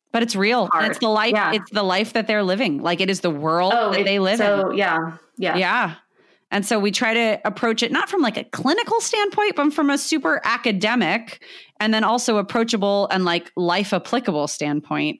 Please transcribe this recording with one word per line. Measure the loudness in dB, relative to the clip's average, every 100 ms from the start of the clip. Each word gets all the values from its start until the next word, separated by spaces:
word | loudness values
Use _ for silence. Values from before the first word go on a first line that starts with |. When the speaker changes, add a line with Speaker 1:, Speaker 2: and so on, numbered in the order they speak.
| _
Speaker 1:
but | -2
it's | 0 0
real. | 2 2 2
And | 0 0
it's | 0
Speaker 2:
Hard. |
Speaker 1:
the | 0
life, | 2 2
Speaker 2:
Yeah. | 2 0 -2
Speaker 1:
it's | -2
the | -2
life | 0 0 0
that | -2 0
they're | 0
living. | 2 0 0 0
Like, | -2 0
it | 0
is | 0
the | -2
world | -2 0 2 2 2
Speaker 2:
Oh, | 2
Speaker 1:
that | 0
Speaker 2:
it, |
Speaker 1:
they | 2 2
live | 2 2
Speaker 2:
so, | 2 2 0
Speaker 1:
in. | 0
Speaker 2:
yeah. | 0 0 -4 -10 _ -6
Yeah. | -2 0
Speaker 1:
Yeah. | 0 0 -2 -6 _ _ _ _ -6
And | -4
so | 0 0
we | 0
try | 0 0 2
to | 2 0
approach | -2 -2 -2 0
it | 0
not | -2 -2
from, | 0
like, | 0 0
a |
clinical | -8 -4 0 0 0 0
standpoint, | 0 0 0 0 0 2
but | 0
from | 2 0
a | 0
super | 0 -2 0 0
academic | 0 0 0 0 2 2 2 0 -4 -20 -20 -20 -16 -4
and | 0
then | 2
also | 2 0 2 0
approachable | 0 -2 0 0 0 0 0
and, | 0 0
like, | -2 -4 -4
life | 0 0 0
applicable | -2 -2 -2 0 -2 -2
standpoint | -4 -2 -4 -4 -4 -4 -2